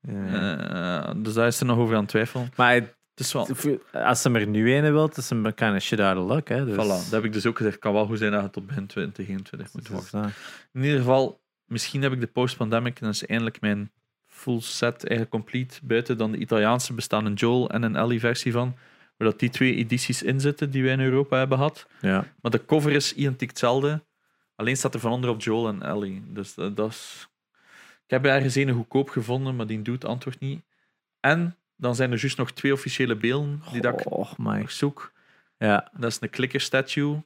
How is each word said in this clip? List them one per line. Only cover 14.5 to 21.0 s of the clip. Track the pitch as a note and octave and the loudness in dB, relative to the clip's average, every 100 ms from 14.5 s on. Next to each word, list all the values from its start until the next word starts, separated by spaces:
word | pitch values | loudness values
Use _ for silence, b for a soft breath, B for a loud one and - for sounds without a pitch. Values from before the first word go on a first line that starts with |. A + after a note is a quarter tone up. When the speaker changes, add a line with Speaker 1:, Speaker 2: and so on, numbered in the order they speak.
| A#2+ | -4
Speaker 2:
set, | A2+ - A#2+ A#2+ | -4 -2 -2 -2
eigenlijk | - A#2 A2+ | -4 -2 -2
complete. | A2+ - B2+ B2+ - | -4 -4 -4 -4 -10
Buiten | C3 A#2 A#2+ A2+ | 0 0 2 -2
dan | A2 | -2
de | G#2+ | -2
Italiaanse | - A2 G#2+ B2 - | 0 4 4 2 -2
bestaan | A2+ - G#2+ A2 | -6 -2 0 0
een | |
Joel | G2+ A#2 B2 B2 | 2 4 4 2
en | A2+ | 0
een | A#2 - | 0 2
Ellie | A#2 A#2+ | 2 2
versie | A#2 A#2+ B2+ | 2 0 0
van, | A#2+ B2+ B2+ b b b _ | 0 0 -4 b b b _
waar | A2 | 0
dat | - | 2
die | A#2+ | -2
twee | - C3 | 4 2
edities | - A2+ B2 - B2 | 2 0 0 0 -2
in | - C3+ | 0 2
zitten | C#3+ C#3+ C#3+ | 0 0 -2
die | C3+ | 0
wij | C3 | 2
in | C3 | 2